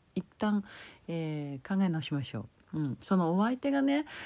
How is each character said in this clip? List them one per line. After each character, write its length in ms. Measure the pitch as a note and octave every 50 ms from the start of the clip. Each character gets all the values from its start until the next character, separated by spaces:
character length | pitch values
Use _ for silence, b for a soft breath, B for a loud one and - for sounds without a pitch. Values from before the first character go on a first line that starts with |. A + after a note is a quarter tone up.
| _ _ -
一 100 | - F3 - _ -
旦、 260 | - G#3+ G#3 G3+ G3 G3+ B B B B B B B -
え 520 | E3+ E3 D#3+ D#3 D3+ D3+ D3 C#3+ C#3 C3+ -
ー、 120 | - G3
考 60 | F#3+ G3
え 60 | F#3
直 120 | E3 D#3+
し 120 | D3 - D3+
ま 100 | C#3+ B2+
し 120 | - -
ょ 120 | A2+ G2+ - _ _ - - -
う。 60 | D#3+
う 20 |
ん。 160 | D3+ C#3 A#2+ -
そ 160 | - - G3+ F#3
の 200 | F3 D#3+ E3+ F#3+
お 60 | G#3
相 140 | A#3 B3+ B3
手 140 | - C#4+
が 100 | C#4 C#4
ね、 240 | C4+ C#4 C#4 D4 D#4 B B B B